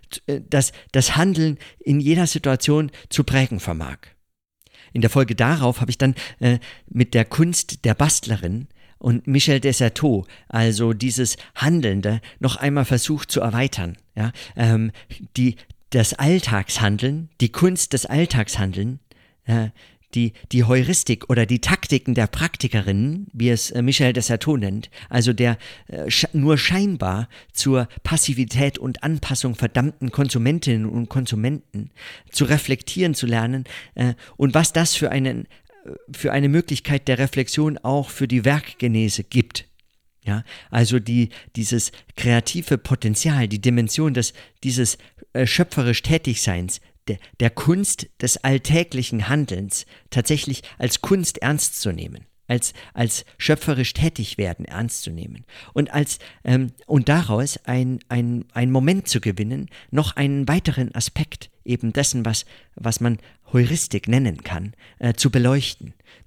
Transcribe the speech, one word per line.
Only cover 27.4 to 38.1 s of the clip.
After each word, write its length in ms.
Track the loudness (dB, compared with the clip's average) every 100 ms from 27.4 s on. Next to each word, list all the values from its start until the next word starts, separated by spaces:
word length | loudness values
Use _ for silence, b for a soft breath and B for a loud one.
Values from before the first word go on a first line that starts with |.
| B
zur 340 | -4 0 2 0 B
Passivität 760 | -2 0 0 0 -2 0 0 0
und 240 | -6 -4
Anpassung 520 | -2 -4 -2 -2 -2 -2
verdammten 560 | 0 2 0 -2 -4
Konsumentinnen 760 | 0 0 2 2 0 0 0 0
und 220 | -4 -2
Konsumenten 800 | -2 -2 -2 -2 -4 -8 -12 -12 -14 B B B
zu 140 | -2 2
reflektieren 680 | 2 0 -4 -4 -2 0
zu 140 | 0 0
lernen, 380 | 0 0 -4 -6 B B -2
äh, 200 | -2 -2 B B
und 200 | 2 4
was 180 | 2
das 220 | 2 0 0
für 160 | 0
einen, 340 | 0 -2 -4 -10 b b _ -18
äh, 60 | -18 -18
für 200 | -6 -2
eine 180 | 2 4
Möglichkeit 580 | 2 0 -4 -2 -2 0
der 120 | 0
Reflexion 580 | 0 -2 -2 0 0 0
auch 320 | -2 -2
für 180 | -2